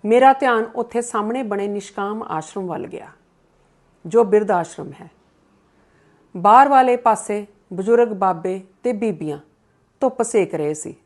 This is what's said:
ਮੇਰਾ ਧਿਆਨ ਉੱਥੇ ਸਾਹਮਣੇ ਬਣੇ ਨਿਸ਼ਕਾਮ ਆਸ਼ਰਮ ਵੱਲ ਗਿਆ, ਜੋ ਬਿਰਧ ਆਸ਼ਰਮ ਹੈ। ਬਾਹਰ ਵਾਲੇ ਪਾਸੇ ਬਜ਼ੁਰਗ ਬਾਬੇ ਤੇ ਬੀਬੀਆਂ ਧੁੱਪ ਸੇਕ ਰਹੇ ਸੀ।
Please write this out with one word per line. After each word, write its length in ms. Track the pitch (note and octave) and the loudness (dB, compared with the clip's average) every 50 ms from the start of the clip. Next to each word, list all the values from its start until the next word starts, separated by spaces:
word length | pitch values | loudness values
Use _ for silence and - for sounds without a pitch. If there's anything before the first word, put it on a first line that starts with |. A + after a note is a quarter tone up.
| - | 2
ਮੇਰਾ 280 | G#3 A3 B3 C4 C4+ | 2 4 6 6 6
ਧਿਆਨ 320 | C4+ C4+ D4 B3+ A#3+ A3 A3+ A3+ - | 6 4 2 0 0 0 -2 -4 -6
ਉੱਥੇ 280 | B3 A3+ A#3 - A#3+ | -8 -8 -6 -6 -6
ਸਾਹਮਣੇ 400 | A#3 A#3 - A3 G#3 G#3+ A#3+ C4 | -6 -4 -6 -4 -4 -4 -6 -6
ਬਣੇ 260 | C4+ G#3 G3+ G3 G3+ G#3 | -6 -6 -4 -4 -4 -6
ਨਿਸ਼ਕਾਮ 540 | G3+ G#3 G3 - - - G3 G3+ G#3+ A3 | -6 -8 -10 -10 -10 -8 -6 -6 -6 -8
ਆਸ਼ਰਮ 440 | - - E3 D#3 D#3 - - G3+ F#3+ | -8 -8 -8 -8 -8 -8 -10 -10 -8
ਵੱਲ 200 | F3+ D#3+ - - | -8 -8 -8 -10
ਗਿਆ, 200 | - F3 - - - - _ _ _ _ _ _ _ _ _ _ _ _ _ _ _ _ _ _ | -12 -14 -16 -16 -18 -20 _ _ _ _ _ _ _ _ _ _ _ _ _ _ _ _ _ _
ਜੋ 180 | F3 E3 A#3 A#3 | 0 2 2 4
ਬਿਰਧ 260 | G3 G#3 G#3+ G#3+ G3 | 4 2 2 2 2
ਆਸ਼ਰਮ 420 | G3+ F3 E3 D#3+ - - D3+ - C3+ - | 0 -2 -2 -4 -10 -14 -14 -14 -14 -18
ਹੈ। 100 | - D#3+ _ _ _ _ _ _ _ _ _ _ _ _ _ _ _ _ _ _ _ _ _ _ _ _ _ | -20 -20 _ _ _ _ _ _ _ _ _ _ _ _ _ _ _ _ _ _ _ _ _ _ _ _ _
ਬਾਹਰ 320 | F#3 E3+ G3+ A3 B3+ C#4 C#4+ | 0 4 6 8 8 8 8
ਵਾਲੇ 280 | C#4 C4 B3+ B3+ B3 | 6 4 4 4 2
ਪਾਸੇ 500 | B3 A#3+ A#3 A3 G3 - - G#3 G#3 G#3 _ _ _ _ _ | 2 2 0 0 0 -2 -6 -6 -6 -6 _ _ _ _ _
ਬਜ਼ੁਰਗ 360 | F#3+ F3 F#3+ G#3+ A#3 A#3 A#3+ A3+ | -10 -6 0 2 4 4 2 2
ਬਾਬੇ 540 | A3 F#3 G3 F#3 F3+ E3 E3 F#3 F#3 F#3+ F#3+ _ _ _ | 0 -2 0 -2 -2 -2 -4 -6 -6 -6 -10 _ _ _
ਤੇ 100 | _ G3 | _ -4
ਬੀਬੀਆਂ 460 | G#3 G3+ A3+ A3 F3+ D3+ D#3 D3+ D3 D3 - _ _ _ _ _ _ _ _ _ _ _ | -4 -2 -2 -4 -4 -4 -8 -10 -10 -10 -14 _ _ _ _ _ _ _ _ _ _ _
ਧੁੱਪ 220 | C#4 C4 C4 - | -2 -2 -2 -2
ਸੇਕ 320 | A3+ - - G#3+ F3+ E3 - | -6 0 0 0 0 0 -2
ਰਹੇ 200 | D#3 D3+ D3 D#3 | -4 -4 -4 -4
ਸੀ। 220 | D3+ - D#3 - _ _ | -6 -10 -16 -16 _ _